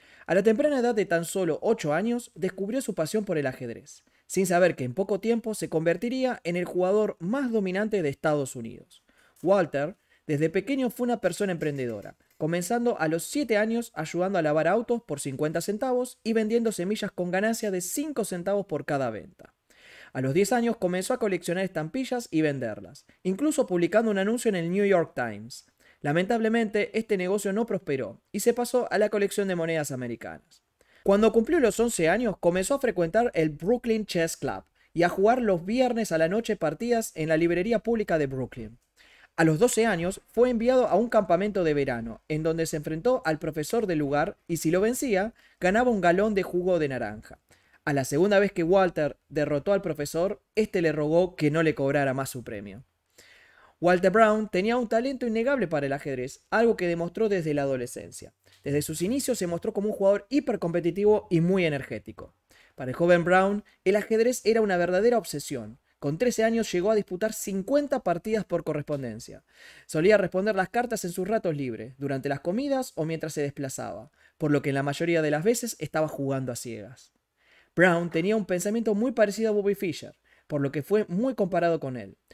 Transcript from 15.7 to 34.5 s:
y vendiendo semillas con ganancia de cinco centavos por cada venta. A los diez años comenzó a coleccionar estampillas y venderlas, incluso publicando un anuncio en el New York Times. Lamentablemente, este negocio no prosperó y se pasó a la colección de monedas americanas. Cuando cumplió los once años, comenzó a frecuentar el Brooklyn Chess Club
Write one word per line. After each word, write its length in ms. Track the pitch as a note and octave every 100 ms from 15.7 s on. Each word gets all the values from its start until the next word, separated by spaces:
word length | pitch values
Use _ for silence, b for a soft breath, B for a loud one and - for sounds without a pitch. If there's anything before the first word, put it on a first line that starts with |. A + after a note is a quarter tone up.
| G#3 C4 B3 B3+ -
y 80 | A3
vendiendo 400 | A3+ G#3+ A#3 A3+
semillas 400 | G3+ F3 G#3+ G3
con 180 | - F3+
ganancia 400 | F3+ G#3+ A3+ G#3+
de 120 | F#3
cinco 420 | F3+ - D#4 C4+
centavos 400 | G#3 F3+ F3+ G3+
por 220 | F#3+ D3 -
cada 240 | C#3+ B2+
venta. 420 | G#2+ D2+ - - _ _ B B B B
A 80 | C3+
los 100 | C3
diez 200 | D3+ G3+
años 260 | B3 A#3 A3+
comenzó 340 | F3+ F3+ F#3
a 60 | B3+
coleccionar 460 | A3 F3+ F3 F3
estampillas 640 | F#3+ F3 D#3 C4 B3+ B3 A#3
y 100 | D#3
venderlas, 640 | D#3 C#3 A#2+ G2+ G2 - - b
incluso 440 | F3+ F#3+ D4 D4 B3
publicando 440 | F3+ E3+ G#3 A3+
un 80 | G3
anuncio 300 | G3 A#3+ A#3
en 60 |
el 160 | F#3 E3
New 160 | F#3 G3+
York 260 | F#3 E3
Times. 520 | - A#2+ G#2 A2+ - - _ b b
Lamentablemente, 960 | C#3+ D#3+ F#3+ A#3 A3 A3+ A3 G#3 G3+ A3
este 200 | A3+ G3+
negocio 340 | F3+ G#3 G3+
no 140 | G3 A#3
prosperó 560 | G3+ - C3+ G#2 - _
y 80 | G3+
se 140 | A#3+
pasó 360 | A#3+ A#3+ B3 A#3
a 80 | F#3+
la 120 | G#3+
colección 380 | G#3 G3+ - G3
de 80 | F3+
monedas 340 | E3 E3 D3+
americanas. 720 | C3 B2 A#2 F#2 D#2 _ _ _ _ b b
Cuando 300 | - G3 A3
cumplió 280 | A3+ A3+ E4+
los 180 | A#3 F#3+
once 300 | A#3 - D#3+
años, 300 | G3 A#3+ F3+
comenzó 360 | F3 F3 F#3+
a 60 | C#4
frecuentar 500 | B3 F#3 E3+ A3 A#3+
el 160 | - D#3+
Brooklyn 560 | D3 E3+ A#3+ A#3+ A3 G#3
Chess 320 | F3 E3 -
Club 260 | C3+